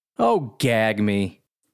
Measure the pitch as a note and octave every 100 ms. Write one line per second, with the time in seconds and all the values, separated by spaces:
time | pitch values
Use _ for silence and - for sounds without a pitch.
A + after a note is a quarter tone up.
0 | _ - A#3 G#3+ B2 - B2+ A2+ A2 G#2
1 | G#2 G2+ F#2+ - _ _ _